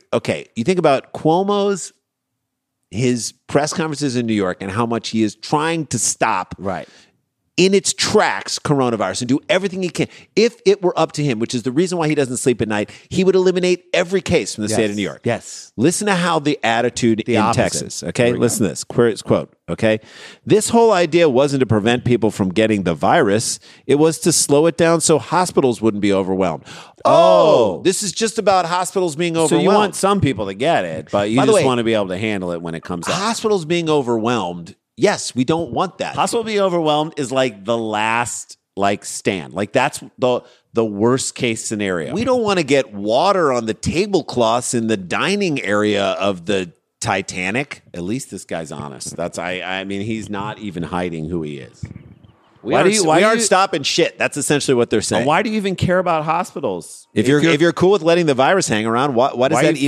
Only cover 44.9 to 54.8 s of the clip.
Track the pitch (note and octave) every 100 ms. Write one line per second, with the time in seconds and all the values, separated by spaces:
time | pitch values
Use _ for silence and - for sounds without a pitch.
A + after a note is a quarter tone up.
44.9 | A2 F2+ G2+ C#3 G3+ G3 C#3 F#2+ G#2 G#2
45.9 | G2+ G2 F2 G2 F#2+ E2+ G2+ F2+ - _
46.9 | - A2+ G2 F#2+ F#2+ F#2 A2+ C#3+ - _
47.9 | - F2 B2 - F#2+ - F2 D#2+ D2+ D2
48.9 | B1+ - - E2+ - E2+ F2+ F2 F#2+ F#2+
49.9 | G2 G#2+ A2+ G2+ G#2 G#2 G#2+ G#2 F2 D#2+
50.9 | F2 F2+ E2 D#2 F2 D#2 C#2+ A#1+ - -
51.9 | - - - - _ _ _ G2+ B2 E3
52.9 | G#3+ E3 D#3+ G#3+ A3+ - F#3 G3 E3 C3+
53.9 | - D#3 - B2 - C3 D3 - B2